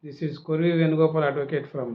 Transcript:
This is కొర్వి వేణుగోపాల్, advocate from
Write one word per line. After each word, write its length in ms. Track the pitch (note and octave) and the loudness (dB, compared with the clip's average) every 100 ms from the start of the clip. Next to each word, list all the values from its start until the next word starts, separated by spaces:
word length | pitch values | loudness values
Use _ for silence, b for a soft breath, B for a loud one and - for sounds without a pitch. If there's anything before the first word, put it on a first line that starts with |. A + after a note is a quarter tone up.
This 140 | D3+ C3+ D#3+ | -16 -8 -6
is 80 | - - | -6 -4
కొర్వి 240 | D#3 E3+ E3 | 0 2 4
వేణుగోపాల్, 440 | D#3+ D#3 D#3 D#3 D3 | 2 4 2 4 0
advocate 380 | C3+ C3+ D3+ C3+ | -2 -2 -4 -4
from 160 | C#3+ A#2+ | -6 -6